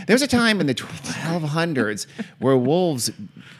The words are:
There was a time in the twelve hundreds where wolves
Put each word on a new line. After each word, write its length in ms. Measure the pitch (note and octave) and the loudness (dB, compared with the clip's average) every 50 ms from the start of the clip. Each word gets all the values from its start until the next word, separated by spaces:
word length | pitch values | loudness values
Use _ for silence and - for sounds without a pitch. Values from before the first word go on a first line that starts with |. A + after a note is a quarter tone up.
| - | 0
There 80 | - G#3 | 2 2
was 80 | C4 | 4
a 60 | C#4+ B3 | 4 2
time 320 | B3+ A#3+ A#3 A3+ G#3+ F#3+ | 2 2 4 4 2 2
in 60 | D#3 | 2
the 80 | C#3 B2 | 0 -2
twelve 680 | - - - - - - - - - - E3 E3 F3 | -2 -6 -10 -12 -12 -10 -10 -8 -6 -4 -4 -2 -2
hundreds 640 | D#3 D3 D3 E3 E3 E3+ D3+ B2+ A2 G#2+ G#2 - - - - - G#3+ - - - | -2 -2 -2 -2 -2 0 0 0 0 -2 -2 -6 -10 -12 -12 -14 -14 -14 -8 -2
where 180 | G#2+ C3 C3+ | 2 4 4
wolves 540 | C3 A#2+ C3 D#3 F3+ F#3 E3+ D3 A#2+ - D#3+ - - G#3 F3 - - - - - | 4 4 4 2 2 2 2 0 -2 -4 -4 -6 -8 -14 -16 -18 -20 -20 -20 -18